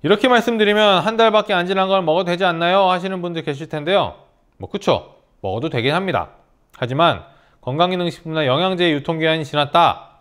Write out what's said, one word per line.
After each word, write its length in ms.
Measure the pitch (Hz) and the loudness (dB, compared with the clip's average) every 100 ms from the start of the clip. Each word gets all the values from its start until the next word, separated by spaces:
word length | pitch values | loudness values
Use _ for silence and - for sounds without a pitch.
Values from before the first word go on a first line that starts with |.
이렇게 240 | 143 208 262 | 2 2 4
말씀드리면 720 | 247 226 226 208 208 214 190 | 4 2 0 2 4 4 4
"한 160 | 165 226 | 2 2
달밖에 360 | 226 214 208 | 4 4 0
안 140 | 190 180 | -2 0
지난 220 | 190 190 | 0 2
걸 140 | 190 | 0
먹어도 240 | 170 165 180 | 2 0 0
되지 180 | 175 | 0
않나요?" 440 | 185 165 170 190 190 | 0 0 0 2 2
하시는 320 | 180 190 190 | 0 -4 -6
분들 220 | 175 165 | -6 -6
계실 260 | 156 139 156 | -6 -8 -8
텐데요. 460 | 156 147 196 123 - _ _ _ _ | -8 0 0 0 -6 _ _ _ _
뭐 120 | 98 | -10
그쵸? 460 | 202 - 113 - _ _ _ | -6 0 -2 -2 _ _ _
먹어도 280 | 98 101 156 | -8 -6 -4
되긴 260 | 135 120 | -2 0
합니다. 340 | 160 190 120 80 _ _ _ _ - | -2 -2 -4 -4 _ _ _ _ -10
하지만 480 | 123 131 170 110 - _ _ _ | -6 2 2 0 -8 _ _ _
건강기능식품이나 840 | - 139 180 180 175 - 160 160 147 | -8 -2 -2 0 -4 -6 -8 -4 0
영양제의 460 | 135 185 185 175 | 0 0 0 0
유통기한이 520 | 147 139 165 160 160 | 0 -4 -2 0 -2
지났다 680 | 147 147 143 170 160 92 - _ | -2 -4 0 2 2 0 -10 _